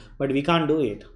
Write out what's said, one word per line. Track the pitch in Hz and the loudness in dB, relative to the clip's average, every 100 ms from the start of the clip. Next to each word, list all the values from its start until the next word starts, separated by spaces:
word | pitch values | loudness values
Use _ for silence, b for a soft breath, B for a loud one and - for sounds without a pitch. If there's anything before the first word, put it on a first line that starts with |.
| B B | B B
But | |
we | 139 135 | -2 0
can't | 143 170 147 | 2 2 2
do | 156 120 | 0 0
it. | 101 - | -6 -16